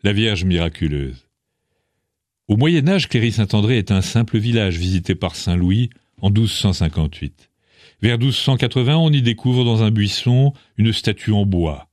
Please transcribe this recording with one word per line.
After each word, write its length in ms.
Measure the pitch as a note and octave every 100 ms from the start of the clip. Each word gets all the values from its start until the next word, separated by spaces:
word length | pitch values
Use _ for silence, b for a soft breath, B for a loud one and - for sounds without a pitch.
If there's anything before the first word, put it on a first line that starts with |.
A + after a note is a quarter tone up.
la 120 | G2+
Vierge 320 | G2+ A2 G2+ F#2
miraculeuse. 800 | F2 E2+ - D#2+ C#2+ C2+ C2 _ _ _ _ _ _ _ _ _ _ _ _ -
Au 100 | G#2+
Moyen 300 | D3 E3+ C#3+
Âge, 200 | G3 -
Cléry-Saint-André 720 | A#2+ A#2 G#2+ G2+ G#2+ G#2 B2
est 140 | F#2+
un 100 | G2
simple 380 | F#2 A2 A#2 A2+
village 400 | A2 A#2 G2 E2+
visité 340 | F#2 F#2+ E2+
par 220 | F2+ F2+ -
saint 200 | - F2
Louis 360 | F2+ G2+ A#2+ _ _ _
en 100 | A#2
douze 200 | G#2 A2
cent 220 | - G#2
cinquante-huit. 800 | F2+ E2 E2 D#2 - D2 _ _ _ b b b b
Vers 160 | G#2+ A#2+
douze 180 | C3 B2
cent 220 | - C3
quatre-vingts, 400 | B2+ B2+ B2 D#3
on 140 | D#3+
y 100 | D3
découvre 420 | B2 G#2+ B2 B2
dans 200 | A#2+ A2
un 80 | A2
buisson 640 | A2 G2+ - - B2 C#3 C#3 B -
une 140 | A2
statue 420 | G#2+ - G#2 -
en 120 | G#2 G2+
bois. 420 | F2+ E2 C#2+ -